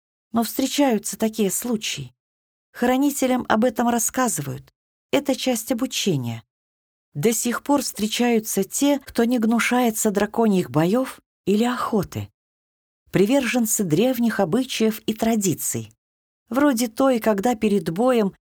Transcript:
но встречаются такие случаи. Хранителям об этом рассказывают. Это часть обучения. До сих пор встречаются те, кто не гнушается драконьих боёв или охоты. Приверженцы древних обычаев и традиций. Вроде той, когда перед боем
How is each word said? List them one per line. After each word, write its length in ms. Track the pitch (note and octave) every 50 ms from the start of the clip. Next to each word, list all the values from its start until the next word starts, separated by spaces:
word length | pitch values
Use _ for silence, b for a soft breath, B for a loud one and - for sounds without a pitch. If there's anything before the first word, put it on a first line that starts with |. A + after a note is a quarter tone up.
| _ _ _ _ _ _
но 120 | - A3+ A3+
встречаются 720 | A3 - - C4+ C4 - - C#4+ C4+ A3+ G3+ - - - -
такие 340 | A3+ A3 A3 - G#3 F#3
случаи. 640 | - - - A#3+ A#3 G#3+ - - - C#3+ C3 A#2+ _ _ _ _ _ _ _ _ _ _ _ _
Хранителям 760 | - - A#3+ B3+ B3+ C4 C#4+ C#4+ C#4 - C4+ B3+ B3+ A#3+ - -
об 160 | - A3 B3
этом 240 | B3+ B3+ - A#3 A#3+
рассказывают. 840 | A#3+ A#3 - - - C4 B3+ A3+ - D#3+ C#3 C#3 B2 C3 - _ _ _ _ _ _ _ _ -
Это 240 | - C#4 C#4+ - C4
часть 360 | C4 - B3+ B3 A3+ - -
обучения. 720 | C4 A3 C4 - - - - G3+ D#3+ C3 A#2+ A#2 A#2 A#2 - _ _ _ _ _ _ _ _ _ _ _ _ _ -
До 200 | D3 D3+ A3+ A3+
сих 300 | - - A#3+ A3 - -
пор 180 | - C#4+ C#4
встречаются 840 | C4+ - - - G#3+ A3 - - A#3+ A#3+ A#3 A3 A3 - - G3 F#3+
те, 360 | G3 - - C#4 C#4+ C#4+ C#4+
кто 240 | - - - - A#3
не 140 | A#3 B3+ A#3+
гнушается 720 | A3 A3 A#3 A3+ - - A#3+ B3+ B3+ A3+ A3 - - A3
драконьих 580 | F#3+ G3+ G#3 G#3 - - A#3 G#3+ G3 F3+ - -
боёв 500 | A#2+ D3+ D#3+ F3+ G#3+ B3+ C4+ - - - _ _ _ _ -
или 180 | F3 G3+ G#3 A#3+
охоты. 680 | B3 B3 A#3+ - - A#3+ G3+ D#3 - - A2 G2+ - _ _ _ _ _ _ _ _ _ _ _ _ _ _ _ _
Приверженцы 720 | - E3+ G3 G3+ C4+ C#4+ B3 A3 - B3 A3+ G#3+ - - G3+
древних 560 | D#3+ D#3 F3 A#3 C4 C4 B3 A#3 A3+ G#3+ -
обычаев 600 | G3 D#3+ E3+ B3+ B3+ - - - A3 A3 A3 -
и 140 | - - A3
традиций. 800 | - A3+ A3+ A#3 G#3+ G3 F#3 C#3+ - - - - A#2 A2 G#2 - _ _ _ _ _ _ _ _ _ _ -
Вроде 380 | A3+ C4+ D4 D4 C4 A3 B3 A3+
той, 320 | - - C4+ C4+ B3+ A#3
когда 360 | - A3+ G#3+ G3 F#3+ B3 A#3+
перед 340 | A3+ A3+ G#3+ G3+ G3 D#3+ E3+
боем 440 | D#3+ F#3 B3 C4 B3+ A3+ G#3 F#3 - _